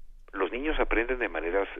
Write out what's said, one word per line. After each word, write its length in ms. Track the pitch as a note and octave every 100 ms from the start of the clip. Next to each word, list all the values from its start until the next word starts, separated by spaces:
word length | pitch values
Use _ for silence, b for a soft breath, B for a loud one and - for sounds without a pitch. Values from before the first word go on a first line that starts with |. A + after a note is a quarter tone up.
| - - -
los 180 | G2 F#2
niños 260 | A#2+ D3+ C#3+
aprenden 420 | A2 G#2+ A#2+ B2+
de 100 | G#2
maneras 400 | E2 E2 G2 G2